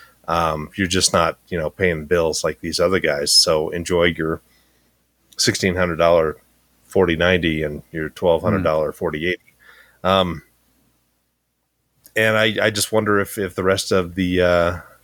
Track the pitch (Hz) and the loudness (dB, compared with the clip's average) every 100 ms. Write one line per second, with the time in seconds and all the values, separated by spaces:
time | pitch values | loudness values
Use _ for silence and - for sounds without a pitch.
0 | - _ - 85 85 78 78 - 95 92 | -20 _ -4 -2 0 -2 -8 -4 -2 0
1 | - 92 82 - _ 87 78 - 92 80 | 0 2 0 -2 _ -6 -6 -2 0 0
2 | 76 87 80 78 82 73 82 78 87 92 | 0 0 0 -2 -4 -6 -8 -2 0 0
3 | 80 73 73 - - 80 78 87 85 87 | 0 -2 2 2 4 2 0 -4 -2 2
4 | 85 80 80 80 - _ _ _ _ _ | 2 0 -4 -6 -8 _ _ _ _ _
5 | _ _ _ - - 101 98 90 90 80 | _ _ _ -4 -2 0 -2 0 -2 2
6 | 85 87 80 - _ _ _ _ _ - | 4 4 2 -4 _ _ _ _ _ 0
7 | 87 80 87 90 82 78 76 73 - 82 | 0 2 2 2 0 -2 -4 -8 -10 -10
8 | 76 - 92 82 85 82 85 78 76 - | -10 -4 0 0 0 0 0 0 -2 -4
9 | 87 78 85 90 _ _ - - _ _ | -6 -4 -6 -6 _ _ -20 -20 _ _
10 | 92 95 90 78 - _ _ _ _ _ | 0 0 0 -4 -12 _ _ _ _ _
11 | _ _ _ _ _ _ _ _ _ _ | _ _ _ _ _ _ _ _ _ _
12 | _ - 110 110 110 98 107 104 - 110 | _ 0 2 4 2 2 0 0 -2 0
13 | 107 104 95 - 95 - 92 95 - 98 | 2 2 0 -4 -6 -2 0 0 2 0
14 | 87 87 90 90 90 87 85 87 - - | 0 -2 0 2 4 4 2 -2 -10 -20